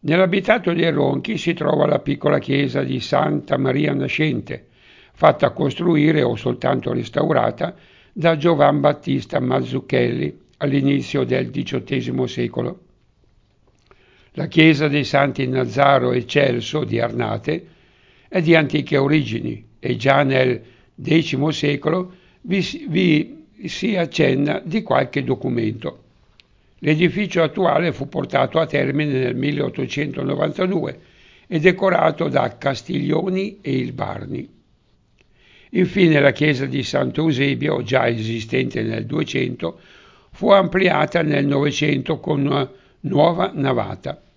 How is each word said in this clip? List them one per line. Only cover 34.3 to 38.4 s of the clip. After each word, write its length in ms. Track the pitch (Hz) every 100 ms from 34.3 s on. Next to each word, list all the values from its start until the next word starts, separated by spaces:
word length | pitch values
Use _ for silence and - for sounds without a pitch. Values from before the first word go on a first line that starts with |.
| - - _ _ _ _ _ _ _ _ _ _ - -
Infine 480 | 185 185 202 175 151
la 140 | 139
chiesa 340 | - 151 131 135
di 160 | 135
Sant'Eusebio, 1000 | 123 139 131 123 160 127 139 127 147 151
già 240 | 107 127 123
esistente 760 | 117 110 117